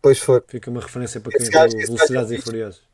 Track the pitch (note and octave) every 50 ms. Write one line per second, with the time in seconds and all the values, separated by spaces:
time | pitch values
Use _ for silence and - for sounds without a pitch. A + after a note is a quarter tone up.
0 | - C#3 C3+ - - - B2+ A#2+ - _ - A#2+ - - B2 A#2+ G#2 - - B2
1 | B2 A2+ - A#2+ G#2+ B2 - C3 A#2+ A#2 - - - A#2 A2+ A2 G#2 G#2+ A#2 -
2 | D#3 D3 B2+ C3 A#2+ A2 A#2+ - C3 A#2 A2+ A2+ A2 G#2 F#2 _ _ _